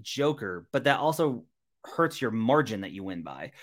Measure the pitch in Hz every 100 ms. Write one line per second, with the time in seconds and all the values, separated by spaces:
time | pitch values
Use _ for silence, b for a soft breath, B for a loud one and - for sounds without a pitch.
0 | 110 135 143 151 101 87 - 139 139 139
1 | 156 156 156 120 - _ _ _ - -
2 | 165 - 120 110 113 147 127 104 95 95
3 | 95 87 78 67 80 B